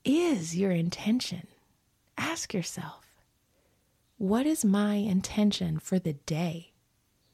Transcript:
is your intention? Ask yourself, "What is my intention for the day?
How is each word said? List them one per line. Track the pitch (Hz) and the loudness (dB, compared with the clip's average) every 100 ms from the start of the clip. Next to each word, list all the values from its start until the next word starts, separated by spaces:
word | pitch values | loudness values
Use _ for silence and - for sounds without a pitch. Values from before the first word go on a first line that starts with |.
is | - 302 349 254 165 165 | 0 2 4 2 0 0
your | 196 | 2
intention? | 175 170 - - 247 - 180 - _ _ _ _ _ _ - | 2 0 -2 0 0 0 -8 -12 _ _ _ _ _ _ -8
Ask | 277 330 - | -6 -4 -4
yourself, | 202 165 - 160 - - _ _ _ _ _ _ _ _ _ _ - | -4 -4 -8 -12 -14 -20 _ _ _ _ _ _ _ _ _ _ -6
"What | 190 220 285 | 0 2 2
is | 320 | 2
my | 214 196 208 | 2 2 2
intention | 208 202 185 - - 208 - 180 156 | 0 0 0 0 2 2 2 -2 -4
for | - 185 | -2 -2
the | 165 | -2
day? | 143 - 156 175 165 170 _ _ _ _ _ _ | -6 -4 -2 -2 -4 -12 _ _ _ _ _ _